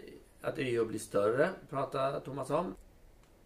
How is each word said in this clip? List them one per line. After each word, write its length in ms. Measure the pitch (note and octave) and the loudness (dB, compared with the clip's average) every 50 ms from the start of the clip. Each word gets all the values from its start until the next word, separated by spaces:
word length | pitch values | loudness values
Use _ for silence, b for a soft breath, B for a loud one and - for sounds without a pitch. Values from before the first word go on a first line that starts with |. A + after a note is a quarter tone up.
| - - - - - - - - | -8 -12 -16 -18 -20 -20 -16 -8
att 180 | - - - - | -6 -4 -2 0
Y 200 | C#3 B2+ A#2 A#2 | 0 2 2 2
H 60 | A#2 | 2
blir 140 | G#2+ - G#2+ | 2 0 -4
större, 520 | - - - G2+ G2+ G#2+ A#2 C3+ D#3 F#3+ G3 - - - | -6 -2 0 2 4 4 6 4 4 4 2 -2 -10 -6
pratar 500 | C#3+ C#3 D3 - - C3+ C3 C#3 C#3+ D3 | -4 -2 -2 -2 0 0 0 0 0 -2
Thomas 300 | - C#3+ C3 C#3 C3 - | -4 -6 -6 -6 -2 0
om. 240 | C#3+ D#3+ F3 F#3+ F#3+ - - - - - - - - - - - - - - | 0 0 0 -2 -4 -10 -14 -20 -20 -20 -20 -20 -20 -20 -20 -20 -20 -20 -20